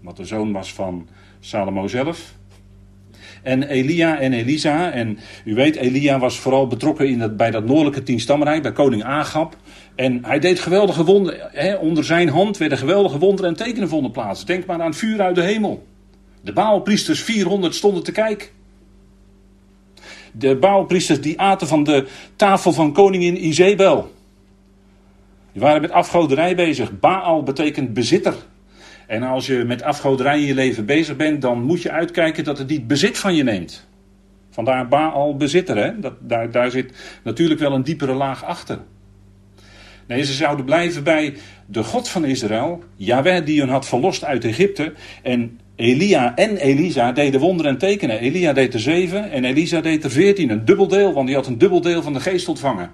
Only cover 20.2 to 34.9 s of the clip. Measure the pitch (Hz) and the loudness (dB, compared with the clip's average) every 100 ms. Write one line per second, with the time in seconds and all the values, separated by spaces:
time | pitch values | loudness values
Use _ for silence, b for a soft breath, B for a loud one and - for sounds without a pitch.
20.2 | B 117 135 131 190 196 185 180 - 147 | B -2 0 4 4 4 2 -2 2 0
21.2 | 147 170 196 190 160 151 147 143 - B | 0 0 0 0 0 2 4 2 0 B
22.2 | B - 202 190 185 151 151 147 196 190 | B 0 4 4 2 2 2 6 4 6
23.2 | 175 180 165 156 185 202 190 147 - - | 0 0 -2 4 4 6 4 4 -2 -16
24.2 | _ _ _ _ _ _ _ _ _ _ | _ _ _ _ _ _ _ _ _ _
25.2 | _ _ _ - 143 151 302 349 - 175 | _ _ _ 0 4 4 2 0 2 2
26.2 | 156 135 175 175 170 127 107 98 147 190 | 2 2 0 2 0 0 -4 0 2 2
27.2 | 180 160 139 135 151 147 127 107 113 175 | 0 0 0 -2 -2 -2 -4 -2 0 2
28.2 | 180 - - _ _ B B B B 113 | 0 -4 -14 _ _ B B B B -6
29.2 | 127 131 123 127 120 - 151 143 143 131 | -2 -4 -2 -2 -2 -4 -4 -2 0 0
30.2 | 135 147 143 131 131 110 104 147 156 131 | 2 0 0 0 0 -2 0 0 0 -2
31.2 | 156 147 131 120 123 170 156 151 170 175 | -2 0 -2 -2 -2 -2 -2 -4 -4 -2
32.2 | 160 156 156 135 135 151 113 139 196 - | -2 -2 -6 -6 -4 -6 -2 0 0 0
33.2 | 202 165 127 98 82 - _ _ _ _ | -2 0 0 -2 -6 -16 _ _ _ _
34.2 | _ _ _ - 117 127 123 | _ _ _ -6 -2 -2 2